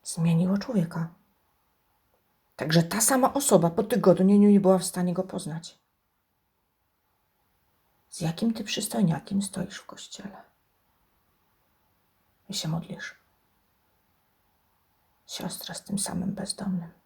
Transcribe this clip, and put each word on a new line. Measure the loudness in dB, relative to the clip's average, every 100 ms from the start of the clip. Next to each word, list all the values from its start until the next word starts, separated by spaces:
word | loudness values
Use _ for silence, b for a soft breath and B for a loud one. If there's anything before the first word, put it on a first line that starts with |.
zmieniło | -10 -2 2 4 2 0
człowieka. | 0 0 0 -4 -6 -10 _ _ _ _ _ _ _ _ _ _ _ _ _ -8
Także | 2 2
ta | 2 0
sama | 2 2 2
osoba | 0 2 4 4
po | 0
tygodniu | -2 2 4 4 6 6
nie | 8 8
była | 6 4
w | 2
stanie | -4 -4
go | -2
poznać. | -6 -8 -10 -12 -12 -20 _ _ _ _ _ _ _ _ _ _ _ _ _ _ _ _ _ _ _ _ _ _ _
Z | -6
jakim | -6 -2 -4
ty | -4
przystojniakiem | -6 -6 -4 0 0 0 -2 -4
stoisz | -4 -6 -10 -12
w | -18
kościele | -20 -20 -16 -16 -18 -20 _ _ _ _ _ _ _ _ _ _ _ _ _ _ _ _ _ _ _ _
i |
się | -8 -4
modlisz? | -6 -6 -12 -12 -16 _ _ _ _ _ _ _ _ _ _ _ _ _ _ _ _ _ _ _ _ _
Siostra | -10 -8 -10 -12 -14
z |
tym | -8 -6
samym | -4 -4 -4
bezdomnym | -6 -8 -8 -4 -6 -8 -18